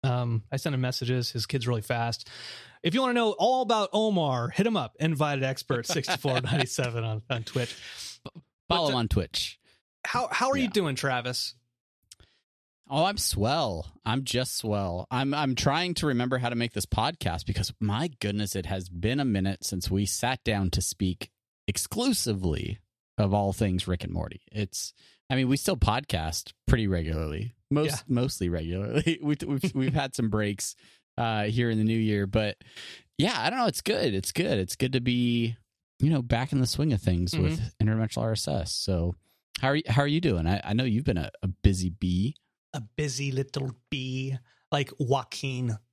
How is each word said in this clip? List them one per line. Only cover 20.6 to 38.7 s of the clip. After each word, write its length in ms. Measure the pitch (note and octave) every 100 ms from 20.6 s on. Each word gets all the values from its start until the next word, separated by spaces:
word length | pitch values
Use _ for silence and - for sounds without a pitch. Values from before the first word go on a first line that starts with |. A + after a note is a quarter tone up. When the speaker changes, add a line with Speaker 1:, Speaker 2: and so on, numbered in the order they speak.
| F#2
Speaker 2:
to 120 | F2
speak 480 | - - F#2+ F2+ - _ _ _ -
exclusively 1120 | G#2 - G3+ B3+ A3 - G2 F#2 D2 - - _ _ _ -
of 160 | G2+
all 180 | G#2 G2
things 360 | F#2+ G#2 F#2 -
Rick 160 | F2+
and 80 | E2+
Morty. 300 | E2+ D#2 - _
It's, 420 | G#2 G2+ - - _ - _ _
I 60 | C3
mean, 120 | B2+
we 80 | C3+
still 200 | - D#3+
podcast 760 | - A2+ C#3 F2 D#2+ D#2+ - - -
pretty 200 | B2+ G#2+
regularly, 680 | F2+ D#2+ D#2+ D#2 D#2 A2+ - _
most, 180 | C#3+ D3+
Speaker 1:
Yeah. 80 | C#3+ -
Speaker 2:
mostly 400 | A#2+ B2+ - F2+
regularly. 680 | E2+ D#2+ F2+ G#2+ B2 E3+ E3
<laughs> 20 |
We, 140 | D3 D3 -
we've, 280 | C#3 F#3
we've 200 | C3 C3
had 200 | C#3 C#3
some 140 | - A#2
breaks, 480 | G#2+ G#2 G2+ - - - _ _ -
uh, 280 | A#2 A2
here 260 | G#2 A2+ A#2+
in 80 | A2
the 60 |
new 140 | A2 A2+
year, 280 | A2 G#2 G2
but 300 | A2 G#2+ - - - - - _ -
yeah, 160 | D#3+ G3+
I 140 | B2
don't 80 | B3+
know. 80 | A#3
It's 160 | -
good. 320 | - - C#3
It's 180 | G2 G2+
good. 260 | - F3 A2
It's 180 | F#2 -
good 160 | B2+
to 60 | C3
be, 560 | B2 B2 A#2+ A#2+ A#2 A#2 _ _ _ _
you 100 | C#3+
know, 100 | D#3
back 320 | A#2+ A#2 C3
in 80 | C#3
the 60 | B2+
swing 260 | - D3+
of 80 | A2
things 320 | - F2+ F2+
Speaker 1:
Mm-hmm. 100 | -
Speaker 2:
with 300 | D3 E3 A2 _
Interdimensional 400 | A2 A2 A2 -
R 100 | A2+
S 160 | A2 -
S. 240 | C#3 E2